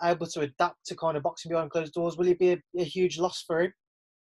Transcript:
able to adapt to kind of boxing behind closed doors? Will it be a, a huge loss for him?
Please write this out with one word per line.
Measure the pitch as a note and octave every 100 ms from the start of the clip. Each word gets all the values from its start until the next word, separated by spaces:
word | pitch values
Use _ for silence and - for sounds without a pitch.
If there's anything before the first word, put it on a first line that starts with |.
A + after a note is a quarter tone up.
able | E3+ E3 E3+
to | E3+
adapt | C#3+ - F3 - -
to |
kind | E3+ E3 D3+
of |
boxing | C#3+ - D#3+
behind | E3 D#3
closed | E3 D3+
doors? | F3 E3+ D#3+
Will | F3+
it | F3
be | F3+
a, | F3 _ F3
a |
huge | D#3+ F#3+ F3+ D3+
loss | F3+ -
for | - E3
him? | F#3 - _ _ _ _ _